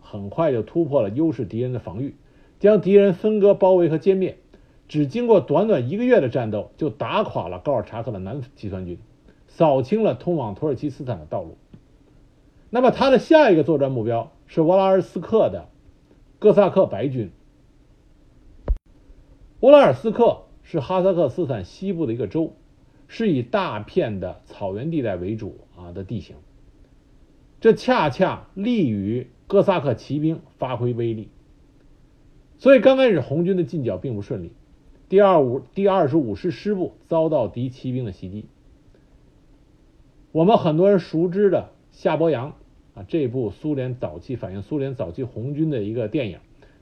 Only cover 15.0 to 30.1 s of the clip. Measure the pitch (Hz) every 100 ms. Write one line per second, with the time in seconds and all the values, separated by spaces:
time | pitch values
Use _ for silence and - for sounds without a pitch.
15 | 180 196 - 220 131 92 - _ _ _
16 | _ _ _ _ 214 185 190 190 156 101
17 | 139 127 95 - _ _ _ _ _ _
18 | _ _ _ _ - - - - _ _
19 | - - _ _ - - 247 285 208 127
20 | 220 208 226 - - - - 160 123 185
21 | 185 175 147 147 143 113 87 - 190 170
22 | 139 120 104 156 156 - _ _ _ _
23 | _ - 226 139 117 208 175 107 104 -
24 | 131 98 90 - - - 98 101 151 165
25 | 113 90 90 113 104 - - 87 87 87
26 | 92 110 80 71 _ _ _ _ _ _
27 | _ _ _ _ _ _ 226 208 - 247
28 | 151 127 175 117 - - 208 233 143 104
29 | 98 123 127 _ - 196 196 175 135 120
30 | -